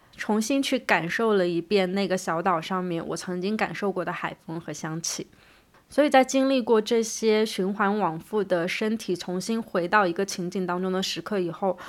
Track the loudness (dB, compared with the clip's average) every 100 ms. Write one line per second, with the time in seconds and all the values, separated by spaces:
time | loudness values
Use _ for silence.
0 | _ -8 -2 0 2 0 2 0 2 0
1 | 0 0 2 4 2 0 2 2 2 0
2 | 0 -2 -2 0 2 0 0 -2 -2 -4
3 | -4 -6 -6 -4 -2 -2 -2 -2 -2 -2
4 | -4 -4 -8 -8 -10 -10 -8 -8 -6 -6
5 | -6 -6 -10 -16 -20 -20 _ -20 -4 2
6 | 6 6 6 4 4 2 4 2 4 0
7 | 0 0 2 4 2 0 -2 0 0 2
8 | 0 -2 -4 -2 0 0 0 -2 -2 -2
9 | -4 -4 -4 -4 -2 -4 -2 -2 2 4
10 | 4 0 -4 -4 -4 -4 -2 -2 -2 -2
11 | -2 -6 -4 -2 -2 -2 -2 -2